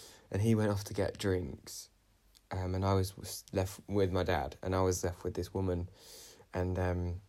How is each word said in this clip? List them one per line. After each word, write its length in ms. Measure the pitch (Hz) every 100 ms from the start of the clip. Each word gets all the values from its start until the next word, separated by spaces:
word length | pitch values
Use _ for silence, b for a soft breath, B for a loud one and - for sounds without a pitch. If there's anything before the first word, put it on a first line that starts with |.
| B B B
And 120 | 98
he 120 | 110
went 160 | 110 107
off 140 | 101
to 100 | 101
get 240 | - 92 -
drinks, 720 | 101 92 73 - - - - _ _ _ _ _ _
um, 240 | 92 90
and 100 | 92
I 100 | 98
was, 220 | 98 92 -
was 280 | - - -
left 260 | 95 92 - -
with 240 | 101 95
my 140 | 92
dad, 320 | 90 82 69 -
and 120 | 92
I 60 | 92
was 240 | 92 90
left 180 | 90 87
with 120 | 92
this 200 | 90 87
woman, 340 | 98 95 87 90 B B B B B -
and, 240 | 92 92 92
um, 360 | 90 90 87 87